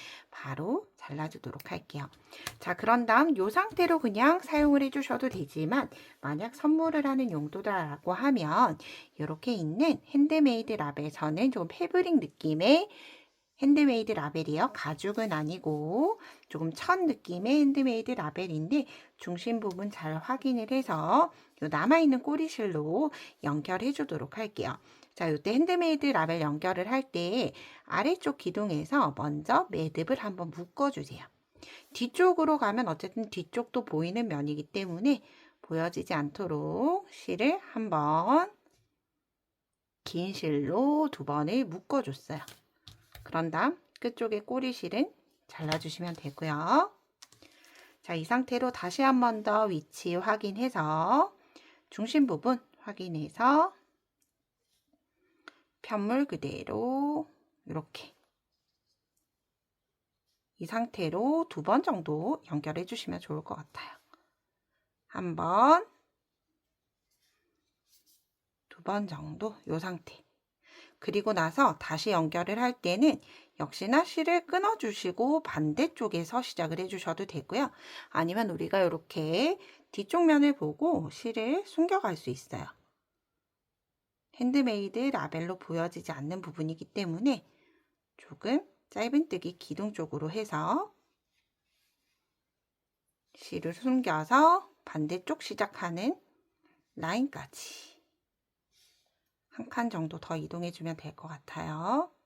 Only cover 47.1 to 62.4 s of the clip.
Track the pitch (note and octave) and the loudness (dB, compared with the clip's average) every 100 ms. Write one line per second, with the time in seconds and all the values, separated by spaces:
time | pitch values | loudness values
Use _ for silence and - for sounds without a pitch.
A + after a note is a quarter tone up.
47.1 | _ - _ - _ _ - - _ - | _ -20 _ -20 _ _ -20 -20 _ -8
48.1 | E3+ D#3+ B3 B3+ A#3+ B3 B3 F3+ - C4+ | -6 0 0 0 0 -2 -2 -4 2 4
49.1 | C4 A#3+ A3 G#3+ G#3 A3 E3 C#3+ - F3 | 6 4 2 2 2 2 0 -6 -8 -4
50.1 | F3 F#3 G#3+ G#3 G3 B3+ A3+ D3+ D#3 E3+ | 0 0 0 -2 -2 -2 -2 0 0 4
51.1 | C4 F#4+ - _ - - _ _ - A3+ | 4 4 -2 _ -20 -20 _ _ -8 0
52.1 | D4+ C4+ D#3 A#3 B3 - _ - G#3 F#3 | 4 4 2 0 -2 -4 _ -16 -12 -8
53.1 | D#3+ D3+ - A#3 D4 E4+ - _ _ _ | -6 -6 0 4 6 4 -2 _ _ _
54.1 | _ _ _ _ _ _ _ _ _ _ | _ _ _ _ _ _ _ _ _ _
55.1 | _ _ _ - - _ _ - G#3+ G3+ | _ _ _ -20 -20 _ _ -6 -4 0
56.1 | B3+ C#4+ D#3+ C#3+ - - G#3+ A#3 C4+ C#4+ | 0 0 -2 -6 -8 -6 -4 -2 0 0
57.1 | D4+ D#4 _ _ _ - D#3+ D3+ - - | -2 -6 _ _ _ -10 -10 -10 -14 -20
58.1 | _ _ _ _ _ _ _ _ _ _ | _ _ _ _ _ _ _ _ _ _
59.1 | _ _ _ _ _ _ _ _ _ _ | _ _ _ _ _ _ _ _ _ _
60.1 | _ _ _ _ - E3 A3+ A#3 - E3 | _ _ _ _ -14 -6 -2 -2 -2 -2
61.1 | E3+ B3 D#4+ E4 - D#3 A#3 F4 D4 D#3 | 0 2 2 0 -2 2 2 2 -2 -2
62.1 | D3+ F3+ D#4 | -4 -2 -4